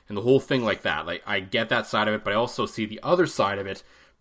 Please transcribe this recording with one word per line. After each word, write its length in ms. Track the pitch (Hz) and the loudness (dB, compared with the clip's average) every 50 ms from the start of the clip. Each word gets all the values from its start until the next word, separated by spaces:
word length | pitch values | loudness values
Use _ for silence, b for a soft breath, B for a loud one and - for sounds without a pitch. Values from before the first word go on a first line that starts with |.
| B | B
and 80 | B 104 | B -6
the 60 | 98 | 0
whole 180 | 110 123 135 131 | 4 4 4 4
thing 240 | - - 143 131 117 | 4 2 0 2 2
like 200 | 107 95 - - | 2 0 0 0
that. 240 | 101 76 78 78 | -2 -2 -2 -4
Like, 160 | 85 87 87 - | -4 -6 -6 -4
I 140 | 104 104 98 | -4 -4 -4
get 300 | 95 98 - 113 113 110 | -4 -2 -2 -2 0 0
that 180 | 127 117 107 | 0 0 0
side 200 | - - 107 107 | 0 0 0 2
of 60 | 107 107 | 2 0
it, 100 | 107 - | -2 0
but 100 | 101 101 | 0 0
I 20 | |
also 320 | 110 120 123 - - 110 | 2 0 0 -2 -4 -4
see 180 | - - 117 107 | -4 -4 -4 -6
the 140 | 101 107 - | -6 -6 -6
other 240 | - 139 175 175 170 | -2 2 4 4 4
side 320 | 139 - - 202 196 202 | 2 2 0 0 0 0
of 80 | 196 196 | -4 -6
it, 160 | 196 190 - - b b b b b b b | -8 -10 -12 -14 b b b b b b b